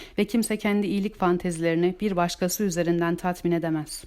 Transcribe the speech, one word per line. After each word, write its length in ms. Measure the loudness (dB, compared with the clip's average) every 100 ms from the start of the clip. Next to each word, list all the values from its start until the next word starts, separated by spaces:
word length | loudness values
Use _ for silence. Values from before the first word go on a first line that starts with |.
| -8 -2
Ve 80 | 0
kimse 320 | 0 0 -2
kendi 300 | 0 0 0
iyilik 280 | 0 -2 0
fantezilerini 800 | 2 2 0 -2 0 2 2 0
bir 140 | -2 0
başkası 480 | 0 0 -2 0
üzerinden 520 | -2 0 2 2 2 0
tatmin 360 | -2 -2 0
edemez. 520 | 0 0 -2 -4 -10